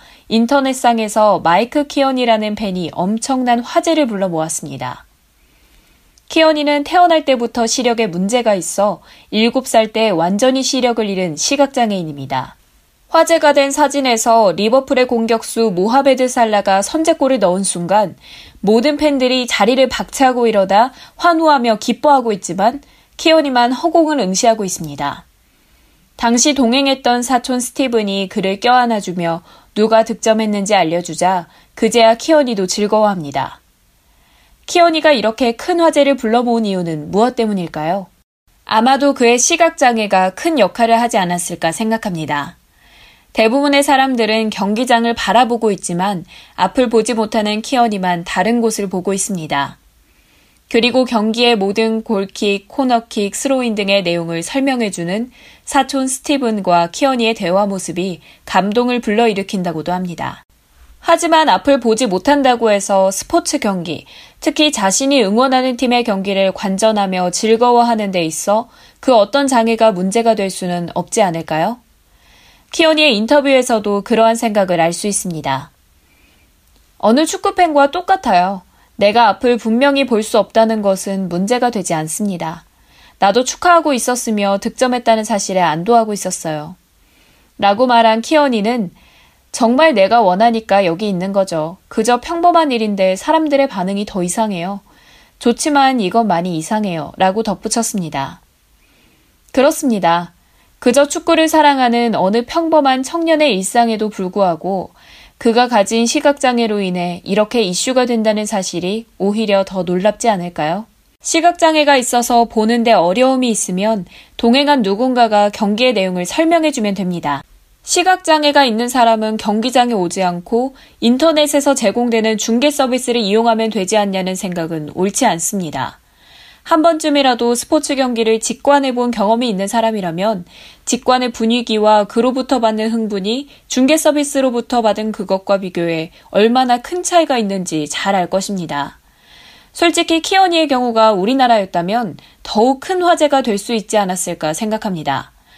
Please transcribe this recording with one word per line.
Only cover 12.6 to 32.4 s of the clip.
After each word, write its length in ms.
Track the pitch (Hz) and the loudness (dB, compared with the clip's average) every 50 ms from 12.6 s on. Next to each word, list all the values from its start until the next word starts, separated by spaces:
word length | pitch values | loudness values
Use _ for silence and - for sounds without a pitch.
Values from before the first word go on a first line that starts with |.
| _ _ _ _ _ _ _ _ _ _ | _ _ _ _ _ _ _ _ _ _
화제가 440 | - 320 320 320 330 320 311 294 285 | 2 2 4 4 2 4 4 4 4
된 180 | 285 277 277 | 4 2 0
사진에서 800 | 277 294 294 277 285 285 262 254 233 220 - 240 226 226 220 190 | 0 0 0 0 0 0 0 0 0 0 2 2 4 4 4 2
리버풀의 560 | 160 170 202 220 233 269 269 - 277 254 254 254 | 2 0 0 2 2 2 2 2 0 0 2 2
공격수 640 | 254 226 226 220 233 226 - - - 226 226 220 180 | 0 -2 0 0 -2 -2 -4 -4 -4 -2 0 0 0
모하베드 540 | 175 185 220 240 277 277 277 262 233 254 254 | 0 0 2 2 2 4 2 2 2 0 -2
살라가 560 | - 254 233 220 214 202 196 202 190 196 202 | 0 0 0 2 2 0 2 2 0 0 0
선제골을 560 | - - 320 320 339 320 320 285 262 269 233 | -2 -2 -2 0 0 0 2 2 0 2 2
넣은 240 | 196 180 180 190 196 | 2 2 0 0 -2
순간 520 | 185 - 180 175 165 190 214 208 165 135 - - - - - - - - - | -4 -4 -4 -2 0 2 2 2 0 -4 -12 -20 -20 -20 -20 -20 -20 -14 -4
모든 380 | - 190 220 233 233 302 294 294 | 0 2 2 4 2 2 0 0
팬들이 500 | 302 302 285 262 254 254 254 262 247 240 | 0 0 0 2 0 0 0 0 -2 -2
자리를 420 | - - 202 214 262 254 262 247 | -2 0 2 2 4 2 2 0
박차고 560 | - - 196 - - - 277 262 247 247 240 | 0 -4 -8 -6 -2 2 2 2 2 2 2
일어나 480 | 226 214 202 190 185 190 208 240 262 - - - - _ | 2 2 2 2 4 4 4 2 2 0 -10 -20 -20 _
환호하며 640 | - - 349 339 320 330 311 294 269 240 233 214 208 | -2 0 2 2 4 4 4 4 4 2 0 0 0
기뻐하고 520 | - - 226 - - 302 285 262 226 226 208 | -2 -4 -4 0 2 4 4 4 2 0 -4
있지만 480 | - - - 165 196 190 226 277 285 - _ _ _ _ _ _ - | -4 -6 -8 -4 0 0 0 0 -2 -10 _ _ _ _ _ _ -2
키언이만 540 | - 320 320 320 285 285 254 240 240 240 254 | 2 4 4 4 4 2 2 2 2 2 0
허공을 460 | 240 - 339 330 339 320 311 302 277 | -2 -2 0 2 2 2 2 2 -2
응시하고 440 | 202 185 190 190 - 233 226 220 202 | -2 -2 -2 0 2 2 2 0 -2
있습니다. 600 | 185 - - 170 151 143 139 147 143 - - - _ _ _ _ _ _ _ _ _ _ _ _ _ _ _ _ _ _ | -6 -8 -8 -10 -10 -8 -6 -6 -6 -8 -10 -14 _ _ _ _ _ _ _ _ _ _ _ _ _ _ _ _ _ _
당시 380 | - - 233 233 247 - 302 285 | -2 0 0 2 2 2 2 2
동행했던 680 | 285 254 226 240 277 277 277 269 269 - 254 240 247 247 | 2 2 2 2 2 0 0 -2 0 0 0 0 0 0
사촌 360 | 254 262 240 - - 254 247 | 0 -2 -2 -2 -2 -4 -4
스티븐이 720 | 240 - - - 277 254 240 226 208 202 196 196 196 190 | -4 -6 -4 -4 -2 0 0 -2 -2 -2 -4 -4 -6 -6
그를 300 | - 214 180 190 196 196 | -4 -4 -2 -2 -2 -2
껴안아주며 840 | - 240 247 254 247 233 226 208 196 190 175 180 170 165 165 170 - _ - - _ _ - | 0 2 4 4 4 2 0 -2 -4 -6 -6 -4 -2 -4 -4 -4 -8 _ -20 -20 _ _ -2
누가 300 | 208 214 220 220 220 226 | 0 0 4 4 2 2
득점했는지 720 | 226 226 220 - 226 220 220 220 214 208 202 196 190 214 | 2 -2 -4 0 0 0 0 0 -2 -2 -2 -2 0 0
알려주자 720 | 190 170 160 170 175 175 - 156 - 175 180 190 190 170 - _ _ _ _ - | 2 2 0 -2 -4 -4 -6 -6 -2 0 0 0 -2 -4 -8 _ _ _ _ -6
그제야 400 | - 233 220 233 240 226 226 233 | -2 -2 0 4 4 6 4 4
키언이도 540 | 233 - - 320 302 | 2 2 2 2 2